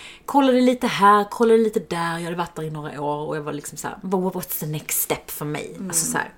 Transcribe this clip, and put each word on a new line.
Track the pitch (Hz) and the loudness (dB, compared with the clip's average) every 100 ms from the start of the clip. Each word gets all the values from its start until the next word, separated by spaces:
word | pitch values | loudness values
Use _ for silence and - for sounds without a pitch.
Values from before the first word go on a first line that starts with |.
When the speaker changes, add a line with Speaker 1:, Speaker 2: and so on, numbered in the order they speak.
| - - - | -20 -16 0
Speaker 1:
kollade | 285 269 254 | 2 6 6
lite | 254 247 233 | 4 4 0
här, | 151 202 208 | 4 6 6
kollade | 202 - 226 226 | 4 2 6 6
lite | 220 214 | 4 0
där, | 165 170 170 165 | -4 -4 -2 -4
jag | |
hade | 170 175 | -6 -4
varit | 170 - | -6 -6
där | |
i | 156 | -8
några | 156 147 147 | -6 -10 -6
år | 147 147 151 | -4 -4 -4
och | 156 | -6
jag | |
var | 147 | -6
liksom | 147 - 151 | -8 -10 -10
så | - | -10
här, | - | -8
"Wha-, | 185 190 185 | -2 0 0
what's | 180 - - | -4 -6 -6
the | 151 | -4
next | 151 - - | -6 -4 -4
step | - 147 - | -2 -4 -6
för | - 147 | -8 -6
mig?" | 143 - - | -6 -8 -10
Speaker 2:
Mm. | 190 | -4
Speaker 1:
Alltså | 165 165 | -2 -2
så | - | -2
här | - | -6